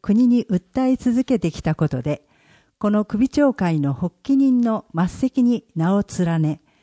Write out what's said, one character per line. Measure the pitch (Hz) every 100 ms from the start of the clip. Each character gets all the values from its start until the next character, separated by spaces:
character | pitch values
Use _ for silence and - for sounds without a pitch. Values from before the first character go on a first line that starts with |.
国 | - 208 247
に | 240 -
訴 | 180 - - 254
え | 254
続 | 247 240
け | 262 240
て | 170
き | -
た | -
こ | 156 156
と | 127
で、 | 135 147 _ _ _ _ _ _
こ | 208
の | 208
首 | 208 208 262
長 | - 285
会 | - 180 160
の | 143
発 | 135 175 -
起 | - 269
人 | 269 254
の | 233 220 - 165
末 | 175
席 | - 262 -
に | 240 233 - 165
名 | 165 202
を | 202 -
連 | 175 165
ね、 | 156 151 _ _